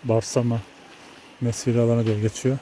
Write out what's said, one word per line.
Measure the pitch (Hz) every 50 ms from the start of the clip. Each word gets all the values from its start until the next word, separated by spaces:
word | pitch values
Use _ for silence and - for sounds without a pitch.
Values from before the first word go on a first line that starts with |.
| -
Barsama | 123 110 113 110 - - 131 120 120 120 113 - - - - - - - - - - - - - - - -
mesire | 123 120 117 - - 127 117 120
alanı | 117 117 117 117 113
diye | 110 107 107
geçiyor. | 107 110 - - - 131 131 131